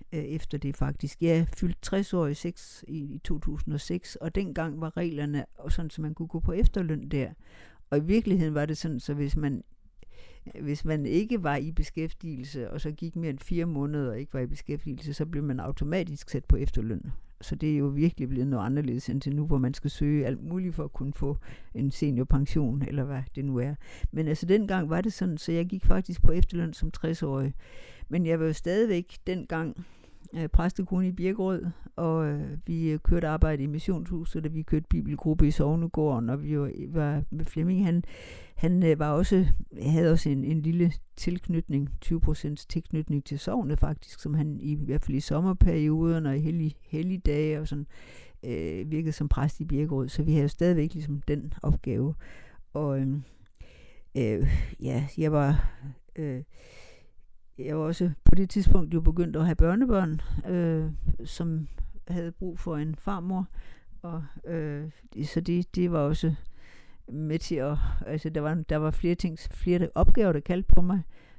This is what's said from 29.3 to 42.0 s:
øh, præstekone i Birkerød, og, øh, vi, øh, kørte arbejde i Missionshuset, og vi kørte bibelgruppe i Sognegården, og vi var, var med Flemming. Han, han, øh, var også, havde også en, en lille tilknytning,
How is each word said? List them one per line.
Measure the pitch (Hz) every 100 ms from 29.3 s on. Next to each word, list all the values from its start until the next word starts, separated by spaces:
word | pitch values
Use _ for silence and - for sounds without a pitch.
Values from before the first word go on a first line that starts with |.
| 185 - 160 160 - 175 - - - -
øh, | 165 160
præstekone | - 170 - 185 185 185
i |
Birkerød, | 185 180 196 190 180 175 - - -
og, | 165 160 151
øh, | 147 139 147 -
vi, | 165 160
øh, | 151
kørte | - 170 160
arbejde | 156 156 147
i | 143
Missionshuset, | 151 175 170 170 175 170 165 156
og |
vi | 156
kørte | 156 151 -
bibelgruppe | 165 139 147 156 160 151
i |
Sognegården, | - 147 165 165 - 151 123 117
og | 135
vi | 147 147
var, | 143 - -
var | 160 147 151 -
med | 156
Flemming. | - 160 170 185
Han, | 185 175 - - - - - -
han, | 170 180
øh, | 165 151
var | 151
også, | 151 190 190 170 - - -
havde | 127 160 165
også | 160 147
en, | 139
en | 135 160
lille | 156 170 170 - - -
tilknytning, | - 180 - 165 - 143 139 -